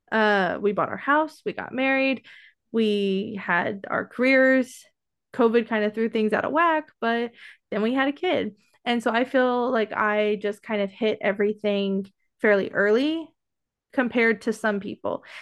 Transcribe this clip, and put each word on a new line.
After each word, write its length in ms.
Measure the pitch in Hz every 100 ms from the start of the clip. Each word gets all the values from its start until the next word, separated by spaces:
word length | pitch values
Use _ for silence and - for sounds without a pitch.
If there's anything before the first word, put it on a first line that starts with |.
| -
uh, 460 | 220 214 202 185 -
we 120 | 208
bought 180 | 190 147
our 80 | -
house, 460 | - 294 311 - -
we 80 |
got 200 | - - 254
married, 500 | 269 269 269 247 - - - _ _
we 680 | 226 220 208 196 190 214 202
had 460 | 190 175 - 202 -
our 200 | - -
careers. 760 | - 254 262 262 262 254 - - _ _ _ _
covid 340 | - 233 233 220
kind 180 | 220 208
of 80 |
threw 160 | 214 226
things 240 | 226 214
out 120 | 196 -
of 60 |
whack, 360 | 285 339 311 311 -
but 320 | 233 233 233 - - - -
then 120 | 208
we 120 | 220
had 140 | 262 269
a 60 |
kid. 420 | 285 359 254 208 - _ _ 240
And 180 | 240
so 80 | 233
I 140 | 226 254
feel 440 | 262 254 247 240
like 200 | 240 214
I 460 | - 214 208 214 208
just 220 | 208 208
kind 180 | - 208
of 80 | 196
hit 300 | 196 220 214
everything 880 | 202 202 208 208 208 202 196 190 196 _ _ _
fairly 300 | 220 202 -
early 560 | - 202 220 294 330 302 _ _ _ _ _ _
compared 500 | - 247 240 226 220
to 100 | 240
some 260 | 220 220 202
people. 440 | 196 - - - - -